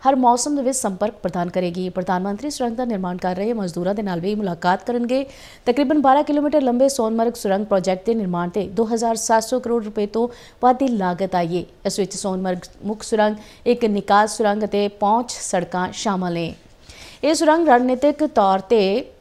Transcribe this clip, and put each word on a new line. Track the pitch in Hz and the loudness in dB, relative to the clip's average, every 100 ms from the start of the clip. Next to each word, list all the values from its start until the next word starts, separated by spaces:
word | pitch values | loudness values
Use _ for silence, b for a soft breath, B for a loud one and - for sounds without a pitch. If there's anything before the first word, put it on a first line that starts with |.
| 262 | 4
ਹਰ | 269 | 4
ਮੌਸਮ | 247 240 294 285 | 4 4 2 0
ਦੇ | |
ਵਿੱਚ | 254 269 | 0 -2
ਸੰਪਰਕ | 214 185 208 - | -4 -2 -4 -4
ਪ੍ਰਦਾਨ | 185 175 175 | -6 -4 -4
ਕਰੇਗੀ। | 190 180 175 180 | -2 -4 -4 -6
ਪ੍ਰਧਾਨ | 180 180 180 | -4 -2 -2
ਮੰਤਰੀ | 196 208 294 | -2 -4 -6
ਸੁਰੰਗ | 285 240 226 | -4 -4 -4
ਦਾ | 254 | -4
ਨਿਰਮਾਣ | 208 185 180 | -4 -4 -4
ਕਰ | 185 180 | -4 -2
ਰਹੇ | 208 | -2
ਮਜ਼ਦੂਰਾਂ | 233 190 175 175 208 | -2 -4 -4 -2 -2
ਦੇ | |
ਨਾਲ | 202 175 | -4 -4
ਵੀ | 180 214 | -2 -2
ਮੁਲਾਕਾਤ | 202 165 180 196 | -4 -2 0 0
ਕਰਨਗੇ। | - 240 240 254 277 B B B - | 0 -2 0 -2 -2 B B B 0
ਤਕਰੀਬਨ | 240 285 311 | 2 4 4
ਬਾਰਾਂ | 269 269 | 6 4
ਕਿਲੋਮੀਟਰ | 302 294 294 302 | 4 0 2 2
ਲੰਬੇ | 262 240 269 | 2 4 2
ਸੋਨਮਰਗ | 269 220 226 226 233 | 2 -2 0 0 -2
ਸੁਰੰਗ | 214 190 208 | -2 -2 2
ਪ੍ਰੋਜੈਕਟ | 196 185 185 208 | 0 0 -2 -2
ਦੇ | 233 | -2
ਨਿਰਮਾਣ | 190 175 175 | -2 -2 -2
ਤੇ | 190 180 | -4 -4
ਦੋ | 180 226 | -2 -2
ਹਜ਼ਾਰ | 233 233 226 | 0 0 -2
ਸੱਤ | - 226 | 2 2
ਸੌ | 220 254 | 2 -4
ਕਰੋੜ | 247 233 214 | -2 -4 -4
ਰੁਪਏ | 214 202 | -4 -4
ਤੋਂ | 226 240 240 B B | -2 -4 -6 B B
ਵੱਧ | 247 254 | 2 2
ਦੀ | 269 | 2
ਲਾਗਤ | 233 185 175 190 180 | 0 -2 -2 -2 -2
ਆਈ | 170 180 | 0 -2
ਏ। | - - 196 | -6 -8 -6
ਇਸ | 190 | -2
ਵਿੱਚ | 185 185 | -4 -4
ਸੋਨਮਰਗ | 202 185 185 180 - - 202 | -6 -4 -4 -6 -8 -12 -8
ਮੁੱਖ | 214 | -8
ਸੁਰੰਗ, | - 214 214 214 B B - | -4 0 2 0 B B -2
ਇੱਕ | 240 233 | 0 2
ਨਿਕਾਸ | 202 190 202 214 - | 0 2 4 4 0
ਸੁਰੰਗ | 214 208 | 0 0
ਅਤੇ | 208 202 202 | -2 -2 -2
ਪਹੁੰਚ | - 202 226 247 | -2 0 0 0
ਸੜਕਾਂ | - - 190 175 180 180 | -10 -4 -4 -2 -4 -6
ਸ਼ਾਮਲ | - 226 190 180 | -4 -4 -2 -4
ਨੇ। | 170 165 - - _ B B B B | -4 -6 -10 -20 _ B B B B
ਇਹ | 277 320 | 0 2
ਸੁਰੰਗ | 311 320 320 | 4 4 6
ਰਣਨੀਤਿਕ | 247 254 254 285 294 302 | 4 4 2 2 2 0
ਤੌਰ | 302 196 190 196 | 2 4 2 2
ਤੇ | 226 190 202 - - | 2 4 0 -4 -16